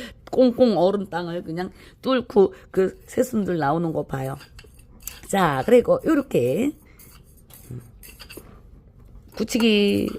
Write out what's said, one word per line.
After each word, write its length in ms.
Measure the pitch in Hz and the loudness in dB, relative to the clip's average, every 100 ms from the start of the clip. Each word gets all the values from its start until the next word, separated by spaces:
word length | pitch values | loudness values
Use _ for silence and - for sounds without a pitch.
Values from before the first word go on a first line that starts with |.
| 247 - - | -16 -18 -4
꽁꽁 480 | - 254 240 247 170 | 2 4 4 2 4
얼은 320 | 180 196 190 | 2 0 -4
땅을 340 | 170 170 175 | -8 -6 -8
그냥 280 | - 165 180 - - - | -8 -8 -8 -12 -20 -8
뚫고 520 | 254 254 240 208 190 - - | -2 -2 2 4 4 2 -6
그 280 | 190 185 - - | -2 -2 -4 -6
새순들 520 | - - 220 180 175 | -4 -2 -2 -4 -2
나오는 360 | 143 165 165 | -2 -2 -2
거 100 | 151 | -4
봐요. 320 | 147 135 131 139 - - - - - - - - - | -6 -8 -8 -10 -16 -20 -20 -20 -20 -20 -18 -16 -4
자, 340 | 196 202 269 127 | 0 2 0 4
그리고 340 | - - 175 - | 4 4 0 0
요렇게 680 | 294 - 156 123 185 285 - - - - - - - - - - 123 - - - - - - - - - - - - - - - - | -2 0 -2 0 -2 -4 -6 -14 -20 -20 -20 -20 -20 -20 -20 -18 -18 -18 -20 -20 -20 -20 -20 -20 -20 -20 -20 -20 -20 -20 -20 -14 -8
굳히기 760 | 214 233 226 208 202 202 - | -4 0 2 4 2 0 -2